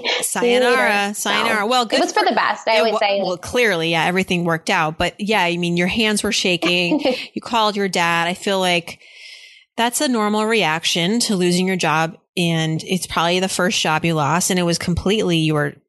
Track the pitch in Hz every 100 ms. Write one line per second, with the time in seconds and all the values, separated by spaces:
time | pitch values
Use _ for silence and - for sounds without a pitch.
0 | 240 - - 190 240 247 247 247 240 202
1 | 202 208 214 208 233 220 202 254 233 269
2 | 349 427 381 233 - 208 - 220 226 214
3 | 202 202 185 175 - 240 233 170 165 165
4 | 165 180 185 175 170 160 - 190 156 160
5 | 175 - 202 214 175 175 175 175 180 220
6 | 220 208 208 - 196 175 165 175 175 294
7 | 285 - - - - 226 214 202 196 175
8 | 170 170 170 185 208 190 185 175 170 -
9 | - - - - - - _ - 233 -
10 | 302 233 208 214 214 226 160 160 - 180
11 | 170 233 226 190 180 180 185 185 170 156
12 | 165 - _ - 170 165 160 160 - 180
13 | - - 170 185 190 - 180 - 170 156
14 | 170 156 139 170 - 185 170 170 - 170
15 | 190 214 180 165 156 151 143 -